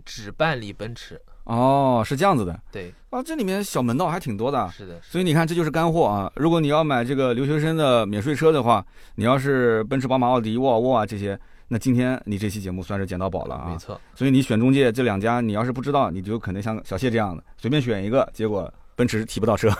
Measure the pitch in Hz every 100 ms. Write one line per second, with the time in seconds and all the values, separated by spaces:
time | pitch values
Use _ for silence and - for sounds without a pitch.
0 | - - 101 - 160 135 104 - 110 117
1 | - 82 - - - 117 131 139 135 123
2 | 110 139 196 147 92 82 - 104 87 -
3 | - 254 262 320 190 190 202 143 123 123
4 | 180 180 147 101 120 139 92 - 95 85
5 | - 170 180 151 160 175 165 165 170 165
6 | 120 104 95 - 160 170 147 151 156 127
7 | 120 139 127 120 139 151 156 160 143 120
8 | 104 104 120 143 160 156 117 107 - -
9 | - - 110 135 135 135 120 110 110 135
10 | 120 131 123 127 110 117 135 113 123 123
11 | 107 104 101 98 - - - 117 131 123
12 | 127 131 - 98 104 101 95 92 90 101
13 | 95 90 95 87 - 64 82 85 - 98
14 | - - 135 131 131 110 127 135 127 110
15 | 123 98 110 120 117 104 123 123 127 143
16 | 113 92 95 113 104 92 110 110 - 92
17 | 127 113 101 85 - - 117 147 123 101
18 | 101 131 - - 110 101 82 - - -
19 | 123 107 113 - 107 101 110 101